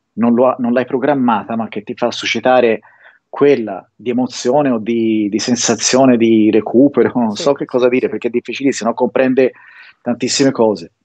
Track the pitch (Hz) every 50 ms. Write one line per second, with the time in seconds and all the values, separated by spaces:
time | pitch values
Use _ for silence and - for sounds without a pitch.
0 | _ _ - 104 117 120 117 117 131 127 - - 123 117 120 127 120 - 143 123
1 | 127 139 135 135 123 120 113 101 98 - 113 113 110 104 - 107 - - 117 -
2 | 123 120 - - - - - 113 - 127 127 127 120 113 110 - _ - _ _
3 | _ - _ _ _ - - - 139 143 139 123 110 104 95 90 - _ _ _
4 | 107 123 117 123 127 117 - - - 123 127 147 143 135 120 113 104 117 117 113
5 | 113 113 110 107 104 101 101 113 - - 123 120 - - 113 110 - - - 127
6 | 135 131 123 113 113 113 110 110 107 107 104 110 - - - 117 143 143 - 123
7 | 110 107 - 123 120 110 104 - 170 143 139 - 156 - - 123 123 123 123 127
8 | 110 98 - 107 - 113 117 120 - - 110 - 139 139 113 - 107 113 120 -
9 | 127 113 - 131 131 131 127 135 131 120 - - - - - - - - _ _
10 | - 120 117 117 131 117 - - 135 135 135 - 113 110 101 87 85 - _ _